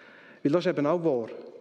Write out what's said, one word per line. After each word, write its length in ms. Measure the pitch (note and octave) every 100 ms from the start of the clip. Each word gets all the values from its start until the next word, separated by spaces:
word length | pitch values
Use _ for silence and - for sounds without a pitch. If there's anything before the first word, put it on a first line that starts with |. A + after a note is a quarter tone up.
| - - - -
Weil 80 | C#3
das 140 | F3 F3+
ist 40 |
eben 160 | D3 C#3+
auch 180 | F3
wahr. 260 | D#3+ B2 A2 - - -